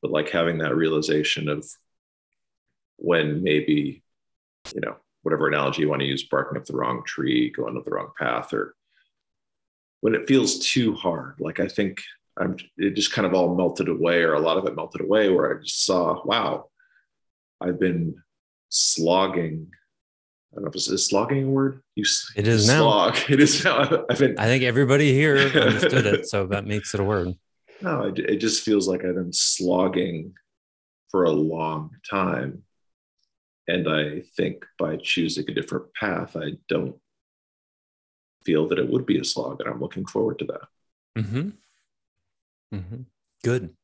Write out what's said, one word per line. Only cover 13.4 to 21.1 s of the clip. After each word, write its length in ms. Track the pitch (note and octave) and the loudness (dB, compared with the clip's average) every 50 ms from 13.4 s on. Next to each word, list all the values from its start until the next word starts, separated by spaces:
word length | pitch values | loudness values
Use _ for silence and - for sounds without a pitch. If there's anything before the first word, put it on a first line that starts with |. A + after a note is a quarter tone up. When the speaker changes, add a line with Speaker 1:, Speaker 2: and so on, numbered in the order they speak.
| F2 F2 F2+ | 2 2 2
Speaker 1:
melted 340 | F2+ F2+ E2+ E2 - F#2 F2 | 2 0 0 0 0 -2 -2
away, 360 | E2+ - E2 E2+ F2 F2 E2+ | 0 0 0 2 2 4 4
or 100 | E2 D#2 | 2 2
a 60 | D2 | 2
lot 180 | D#2 E2 D#2+ F#2 | 2 2 0 0
of 80 | F#2+ | -2
it 100 | F#2+ - | -2 -4
melted 240 | D#2 D#2 D#2 - - | -6 -10 -8 -8 -8
away, 300 | - - G2 A2 G#2+ G2 | -2 2 2 4 4 4
where 260 | F#2 F2 - - - | 4 4 2 0 0
I 60 | - - | -4 -6
just 240 | - - - - | -6 -2 -2 0
saw, 360 | - F#2 F2+ F2 E2 E2 - - | 2 2 2 2 0 -2 -2 -2
wow, 420 | - A2 A#2 G#2 D2+ D#2 D2+ - - _ _ _ _ _ _ _ _ _ _ _ _ _ _ _ _ _ _ F2+ | -2 -2 0 0 -2 -4 -6 -8 -14 _ _ _ _ _ _ _ _ _ _ _ _ _ _ _ _ _ _ -4
I've 180 | F2+ F2+ F2 | -4 -2 0
been 360 | F#2+ F#2 E2+ E2+ E2 D#2+ - - _ _ _ _ _ _ _ _ _ _ | 0 0 0 0 -2 -4 -4 -8 _ _ _ _ _ _ _ _ _ _
slogging. 1000 | - - - - - - E2+ E2 F2+ F#2+ F#2+ F#2+ F2+ F#2 E2+ D#2+ D#2 D#2+ D#2+ F2 - _ _ _ _ _ _ _ _ _ _ _ _ _ _ _ _ | -2 0 0 0 0 0 2 2 4 4 2 2 0 -2 -4 -4 -6 -8 -12 -14 -20 _ _ _ _ _ _ _ _ _ _ _ _ _ _ _ _
I 60 | - | -10
don't 80 | G2+ | -10
know 40 | - | -8
if 60 | - | -6
it's, 120 | F#2+ - - | -6 -4 -4
is 160 | - F#2 - | -2 -2 0
slogging 420 | - | 2